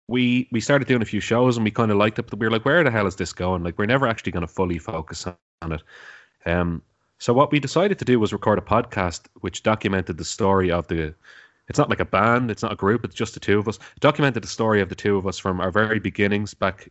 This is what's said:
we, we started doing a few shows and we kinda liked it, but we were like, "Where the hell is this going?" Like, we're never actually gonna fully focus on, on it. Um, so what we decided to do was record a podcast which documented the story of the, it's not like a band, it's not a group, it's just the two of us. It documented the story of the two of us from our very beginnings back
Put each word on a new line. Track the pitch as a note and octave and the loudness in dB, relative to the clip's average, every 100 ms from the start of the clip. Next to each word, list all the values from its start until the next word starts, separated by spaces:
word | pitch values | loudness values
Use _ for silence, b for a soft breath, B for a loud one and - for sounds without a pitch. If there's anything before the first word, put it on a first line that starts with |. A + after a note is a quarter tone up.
| - | -6
we, | B2 B2 B2 B2+ | 0 2 0 0
we | A#2 | -2
started | A2 C#3+ B2+ | 2 2 2
doing | B2 | 0
a | G#2+ | 0
few | G#2 | -4
shows | - A#2 B2+ A#2 | 0 2 2 2
and | |
we | G#2+ | 0
kinda | A2 A2+ G2+ | 0 2 2
liked | G#2+ A2 | 2 0
it, | A#2 | -6
but | G#2+ | -4
we | A2+ | -2
were | |
like, | A2+ B2 | 0 2
"Where | D#3+ | 2
the | D3 | 4
hell | A2+ G2 | 2 0
is | F2+ | -2
this | F#2 | -6
going?" | - F2+ F#2 | -4 -2 -2
Like, | F2 E2+ | -2 -2
we're | G#2 | 0
never | C3 C3+ | 2 0
actually | A2 - | -2 -4
gonna | F2 E2+ | -4 -4
fully | - F2+ E2+ | -2 -2 -4
focus | - A2 D#2+ - - | -6 -8 -8 -10 -10
on, | F2 _ - | -12 _ -14
on | E2 | -10
it. | D#2+ - B B B B B - | -8 -10 B B B B B -2
Um, | F2 F2 E2 - _ _ _ | 0 0 -4 -10 _ _ _
so | - | 0
what | B2 C#3+ | 2 4
we | D3+ | 2
decided | C#3 - G3 F#3+ | 0 0 0 0
to | - | 2
do | B2 | 2
was | G#2 | 2
record | G2 - G#2 | 0 0 0
a | |
podcast | - G#2+ B2 - F2+ - - _ | 2 0 0 -2 -2 -4 -12 _
which | F#2+ - | -8 -4
documented | - A2 G#2 F#2+ F#2 E2 | 0 0 2 0 -2 -6
the | E2+ | -8
story | - G2 G2 F#2 | -2 2 2 2
of | E2+ E2 | 0 -2
the, | E2 D2+ D#2 b b b b b | -4 -4 -8 b b b b b
it's | - | -2
not | D3 | 0
like | A2+ | 0
a | - | 0
band, | F#2+ G#2+ A#2+ B2 | 2 4 2 0
it's | G#2 | -4
not | A2+ | -6
a | G#2+ | -2
group, | G2 A#2+ | 0 0
it's | A2+ - | -2 -6
just | A2+ | -8
the | - | -6
two | - G#2 | 0 0
of | G#2 | 0
us. | G#2 | -6
It | - - | -10 0
documented | C#3+ D3+ C#3+ A#2 | 2 4 2 0
the | F2+ | -6
story | - A2 G#2+ | -2 2 2
of | F#2+ | 0
the | G2 | -2
two | G#2 G2+ | -2 0
of | F#2 | -2
us | F2+ | -4
from | G2 F2+ | -4 -2
our | F#2 | 0
very | F#2 A2 A2 | 0 0 0
beginnings | G2 - G2+ G2+ G#2 | -4 -2 0 0 -4
back | - G2 F#2 - | -4 -4 -4 -10